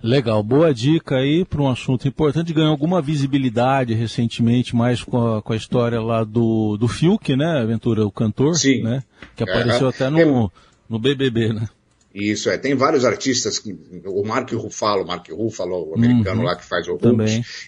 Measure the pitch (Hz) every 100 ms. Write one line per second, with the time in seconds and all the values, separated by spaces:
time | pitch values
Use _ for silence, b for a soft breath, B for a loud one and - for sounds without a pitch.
0 | 107 143 113 107 107 139 165 117 135 160
1 | - 131 139 160 185 147 135 123 - 131
2 | 135 - 151 151 170 156 156 147 160 180
3 | 143 151 135 139 127 110 127 135 123 110
4 | 113 - 117 - 117 123 - 117 120 117
5 | - 123 117 107 - 110 - 127 117 117
6 | 113 113 110 113 113 110 107 104 120 -
7 | 160 220 - 135 165 151 110 113 123 110
8 | 104 - 110 - 143 170 139 120 113 131
9 | - B B - 107 104 117 120 131 -
10 | 135 160 156 127 101 b b b - 110
11 | 127 139 135 113 110 107 110 _ _ _
12 | _ 98 104 104 107 90 131 131 143 147
13 | 120 - 135 120 104 - 107 80 - 87
14 | 95 95 104 123 120 113 104 - 107 101
15 | 85 87 - - 110 - 90 90 78 113
16 | 120 120 98 107 87 87 - 87 85 -
17 | 120 113 107 110 - B